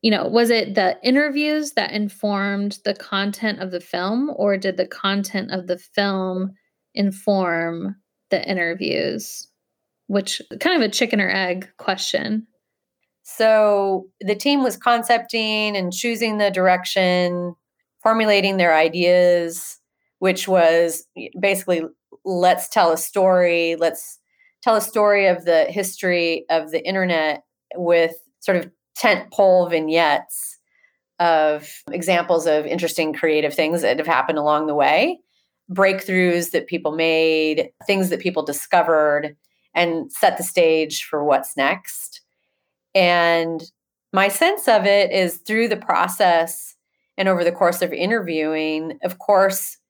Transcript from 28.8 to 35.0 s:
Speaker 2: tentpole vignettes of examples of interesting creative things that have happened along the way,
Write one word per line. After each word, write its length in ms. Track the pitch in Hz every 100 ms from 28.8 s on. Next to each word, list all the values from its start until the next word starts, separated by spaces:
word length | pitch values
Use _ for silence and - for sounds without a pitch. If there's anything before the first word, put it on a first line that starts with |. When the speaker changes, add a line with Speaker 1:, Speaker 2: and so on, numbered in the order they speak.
| _ -
Speaker 2:
tentpole 720 | 220 180 - - 190 185 175
vignettes 880 | 165 156 160 160 147 - - - - _ _ _ _ _ -
of 500 | 170 160 156 151 151 - -
examples 560 | 180 170 175 170 165 160
of 180 | 151 151
interesting 480 | 180 170 - 156
creative 400 | 151 160 151 147
things 280 | 143 156 170
that 160 | 101 135
have 100 | 156
happened 300 | 139 139 156
along 300 | 147 151 156
the 60 |
way, 460 | 147 139 160